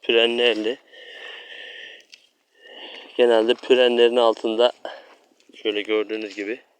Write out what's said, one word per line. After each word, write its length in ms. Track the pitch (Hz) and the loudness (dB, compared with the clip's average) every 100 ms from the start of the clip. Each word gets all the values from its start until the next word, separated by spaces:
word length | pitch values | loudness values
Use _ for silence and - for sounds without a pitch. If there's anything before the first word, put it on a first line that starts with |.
pürenlerle. 760 | - 120 117 120 120 107 107 131 _ - - - - - - - - - - - _ - _ _ _ _ - - - - - - | 0 2 2 2 0 0 -4 -8 _ -20 -20 -20 -18 -18 -20 -20 -18 -18 -20 -20 _ -20 _ _ _ _ -20 -20 -20 -20 -16 0
Genelde 360 | 123 113 113 | 4 4 2
pürenlerin 640 | 117 - 127 123 120 120 120 | -2 2 4 4 4 4 4
altında 560 | 117 110 117 110 120 - - - - - _ _ _ - | 2 2 -4 0 0 0 -16 -18 -20 -20 _ _ _ -8
şöyle 260 | 110 104 | -6 -6
gördüğünüz 540 | 101 107 104 110 107 98 | -2 -2 -2 -8 -10 -10
gibi 260 | 101 123 _ | -8 -10 _